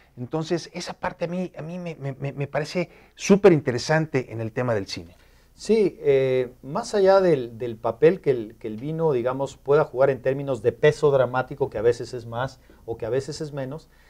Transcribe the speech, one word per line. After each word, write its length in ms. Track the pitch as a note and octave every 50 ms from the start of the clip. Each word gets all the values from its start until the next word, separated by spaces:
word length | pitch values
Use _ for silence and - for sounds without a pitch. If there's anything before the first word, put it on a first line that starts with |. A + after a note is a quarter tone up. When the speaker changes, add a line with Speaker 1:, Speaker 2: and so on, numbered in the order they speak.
| _ _ -
Speaker 1:
Entonces, 540 | B2 B2 A#2+ - D#3+ D#3+ D#3+ F3 E3 - - -
esa 200 | F3 E3+ - F3
parte 320 | - - F#3 - - -
a 20 |
mí, 240 | E3+ F3 F#3 F3+ E3+ -
a 60 | -
mí 160 | D3+ D#3+ F3
me, 180 | F3+ F3 E3+ D#3
me, 180 | - C3+ C#3 C3
me, 200 | - C#3 C#3 C3
me 140 | C#3+ C#3
parece 420 | - - D3 D3+ - - F#3 E3 - - - - _ _
súper 400 | - - - G3+ G3 - G3 E3+
interesante 800 | C#3+ - C3 A#2+ A#2+ - - D#3 D#3+ D#3+ D#3 - C3 A#2+ -
en 100 | A2+ A2+
el 100 | A2+ A2
tema 220 | - B2+ B2 B2 A2+
del 140 | G#2 G2
cine. 280 | - - G2 E2+ E2 - _ _ _ _ _ _ _ _
Speaker 2:
Sí, 420 | - - - G#3+ A3+ G3+ D#3+ - -
eh, 520 | D#3 D3 C3+ C3+ C3+ C3 C3 B2+ B2+ B2 - _ -
más 320 | C3+ D3+ G#3+ A#3 - -
allá 260 | G#3 F#3+ F#3 F#3+ G3
del, 380 | F#3+ F3 D#3 C3 A#2+ A#2 A#2 A2
del 160 | B2 A#2+ A2+
papel 460 | A#2 - A2+ A2+ - D3+ E3 F#3+ F3+
que 100 | - D3
el, 240 | B2+ A#2+ G#2+ G#2+ -
que 100 | _ -
el 100 | A2 G#2+
vino, 340 | G#2+ C3 D3+ D#3+ D#3+ E3 D#3+
digamos, 460 | C#3 A#2+ A#2 B2 C3 C3+ C#3 B2+ -
pueda 260 | - - C3+ C#3+ D#3 D3
jugar 260 | - - B2 C3+ C#3
en 140 | C3+ A2+ -
términos 400 | C3 C3+ C#3 C#3 C#3 C3 A2 G#2+
de 80 | B2
peso 400 | A#2 - - D3+ D3 - D#3 D3
dramático, 580 | C#3 C3 B2+ A#2+ B2+ B2+ B2+ - C#3+ - C#3 A#2
que 80 | -
a 60 | G#2+ G#2+
veces 320 | B2 A#2 - B2 - -
es 100 | A#2+ A2+
más 360 | A#2 A#2 A#2 C3 C3 - - _ - - - -
o 120 | A#2 A2+
que 80 | - A#2
a 40 | A2
veces 320 | A#2+ C3+ C3+ D#3+ D3 -
es 120 | D#3+ D3 C#3+
menos, 360 | C#3+ C3 C3 C#3+ D#3+ - _ _ _ _